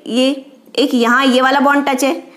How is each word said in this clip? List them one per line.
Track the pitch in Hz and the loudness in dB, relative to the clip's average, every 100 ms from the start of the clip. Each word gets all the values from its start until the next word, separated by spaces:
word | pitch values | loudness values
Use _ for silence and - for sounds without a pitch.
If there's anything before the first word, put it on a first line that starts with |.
| - | -6
ये | 226 262 277 - - - - | 0 0 -2 -10 -20 -10 -4
एक | 285 | 0
यहाँ | 254 233 247 269 | 0 2 2 2
ये | 247 | 2
वाला | 262 285 | 2 2
bond | 277 277 277 | 2 0 -2
touch | 269 | -2
है, | 269 339 - | -2 -4 -10